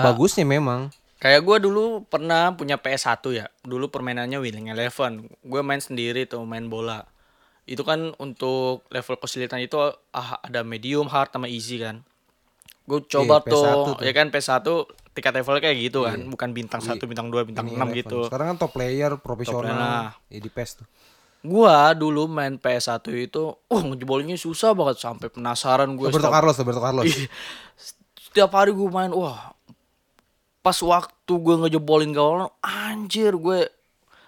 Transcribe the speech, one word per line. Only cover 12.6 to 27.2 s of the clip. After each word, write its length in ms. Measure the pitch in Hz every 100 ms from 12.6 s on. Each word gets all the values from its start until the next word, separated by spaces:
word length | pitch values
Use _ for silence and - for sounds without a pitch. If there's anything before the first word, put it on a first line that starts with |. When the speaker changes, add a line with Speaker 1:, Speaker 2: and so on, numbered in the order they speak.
| _ _
Speaker 2:
Gue 160 | - 147 143
coba 320 | 143 135 151
Speaker 1:
Iya, 60 | 156
P 0 |
S 80 | 151
satu 240 | 143 143 143
Speaker 2:
tuh, 60 | 135
Speaker 1:
tuh. 80 |
Speaker 2:
ya 80 | 127
kan 160 | 131 151
P 80 | 143
S 120 | 135
satu 220 | 127 113 170 - - _ -
tingkat 160 | 135
levelnya 280 | 131 127 143
kayak 140 | 156 131
gitu 200 | 120 135
kan. 160 | 117 104
Speaker 1:
Iya. 80 | 131
Speaker 2:
Bukan 220 | 127 123
bintang 300 | 120 113 117
Speaker 1:
Iya. 40 | 113
Speaker 2:
satu, 120 | 117 120
bintang 240 | 117 117
dua, 160 | 117 113
bintang 160 | 110
Speaker 1:
Winning 160 | 117 120
Speaker 2:
enam 80 | 127
Speaker 1:
Eleven. 160 | 123
Speaker 2:
gitu. 160 | 120 120 117
Speaker 1:
Sekarang 200 | 131 160
kan 60 | 175
top 120 | 160
player, 380 | 131 123 135 147 143
profesional. 480 | - 117 120 120
Speaker 2:
Top 560 | 113 117 120 120 110 -
player. 80 | _
Speaker 1:
Ya, 120 | 104
di 100 | 107
pes 180 | - 117 -
tuh. 120 | - _ _ _ _ _
Speaker 2:
Gua 520 | 151 196 220 151 151
dulu 360 | 160 156 147 160
main 280 | 156 135 135
P 120 | 131
S 220 | 123 123
satu 160 | 117 -
itu, 460 | 120 123 151 156 -
wah, 160 | _ 226
ngejebolinnya 540 | 156 131 131 135 151 180
susah 360 | 165 160 220
banget. 260 | 202 143 -
Sampai 280 | 120 113 123
penasaran 580 | - 120 120 135 131 135
gue 140 | 131
Speaker 1:
Roberto 160 | 135 151
Speaker 2:
setiap 140 | - 156
Speaker 1:
Carlos, 200 | 156 135
Roberto 240 | 123 120
Carlos. 240 | 123 131 165
Speaker 2:
Iya. 220 | 143